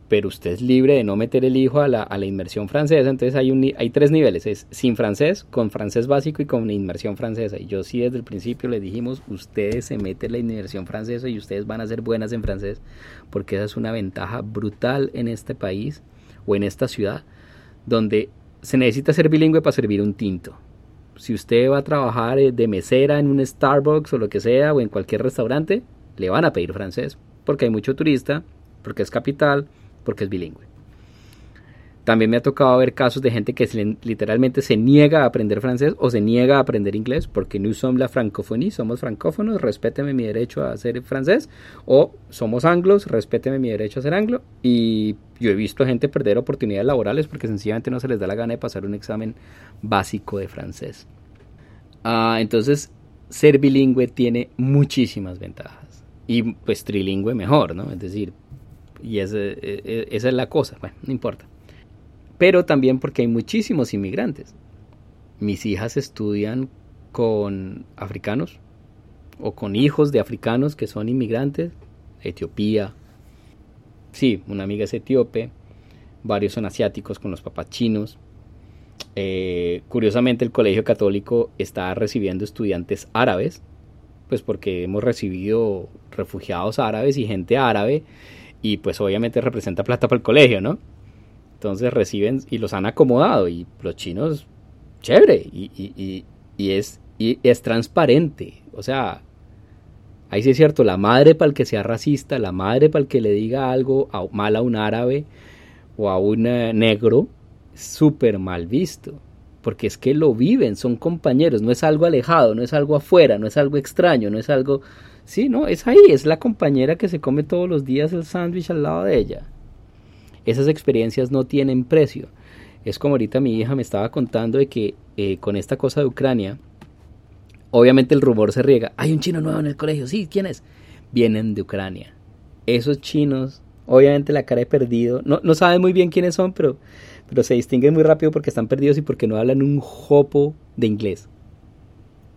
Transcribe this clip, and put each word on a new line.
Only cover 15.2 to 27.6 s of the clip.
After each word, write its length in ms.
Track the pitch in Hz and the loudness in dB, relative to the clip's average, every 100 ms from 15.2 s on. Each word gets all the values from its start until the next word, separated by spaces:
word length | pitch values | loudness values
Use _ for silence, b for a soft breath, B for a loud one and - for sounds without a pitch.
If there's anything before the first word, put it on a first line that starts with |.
| 117 | -6
este 280 | 113 - 123 | -6 -10 -8
país 480 | 98 98 127 151 - b b b b | -6 -6 -8 -10 -16 b b b b
o 80 | 101 | 0
en 60 | |
esta 240 | 101 - 127 | -2 -4 -6
ciudad, 360 | - 101 - - b b b b b - | -4 -4 -6 -12 b b b b b -2
donde 420 | 113 107 107 - - - - | 0 2 0 -2 -8 -20 -20
se 160 | - 131 | -2 2
necesita 360 | 127 127 147 | 2 2 0
ser 160 | 151 156 | 2 4
bilingüe 320 | 156 160 160 | 4 4 4
para 100 | 151 | 2
servir 280 | - 107 101 | 0 0 0
un 140 | 104 | 0
tinto. 420 | 98 101 90 - - - - - - - - | -2 -4 -6 -10 -20 -20 -20 -20 -20 -20 -14
Si 180 | - | -8
usted 380 | 107 - 117 127 | -6 0 2 4
va 80 | 139 | 2
a 40 | |
trabajar, 540 | 139 147 123 117 113 135 | 0 -2 0 -2 0 2
eh, 140 | 135 | 2
de 160 | 120 113 | 2 0
mesera 520 | 95 - 131 139 147 | -2 0 2 4 2
en 80 | 143 | 2
un 160 | 139 | 2
Starbucks 680 | 131 - 139 143 143 151 151 | -2 0 2 2 2 0 0
o 40 | 131 | -4
lo 100 | 107 | -2
que 100 | 101 | -2
sea, 320 | 117 127 147 | 2 2 4
o 60 | 147 | 2
en 100 | 113 | 0
cualquier 340 | 101 92 107 | -4 -4 -2
restaurante, 580 | 123 - 113 143 160 190 - - - - | -2 -2 -2 -2 -2 -4 -6 -20 -20 -8
le 120 | 92 | -2
van 160 | 110 165 | 0 0
a 80 | |
pedir 200 | - 87 | 0 -4
francés, 440 | 101 95 92 139 - - - - | -6 -10 -8 -8 -10 -20 -8 -4
porque 200 | 139 | 0